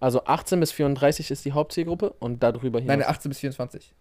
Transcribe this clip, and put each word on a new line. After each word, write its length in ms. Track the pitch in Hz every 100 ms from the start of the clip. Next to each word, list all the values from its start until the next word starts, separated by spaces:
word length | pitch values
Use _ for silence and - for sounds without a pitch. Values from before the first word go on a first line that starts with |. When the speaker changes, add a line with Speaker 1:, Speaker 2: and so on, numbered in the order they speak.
Speaker 1:
Also 240 | 131 123
achtzehn 340 | - 160 - 180
bis 140 | 160
vierunddreißig 580 | - 143 135 143 143 156
ist 140 | 139
die 80 | 143
Hauptzielgruppe 600 | 143 151 - 165 175 208 -
und 240 | 120 120
darüber 380 | 120 117 127 117
hinaus. 160 | 131 139
Speaker 2:
Nein, 80 | -
achtzehn 220 | 151 147
bis 100 | 135
vierundzwanzig. 540 | 139 127 127 - - _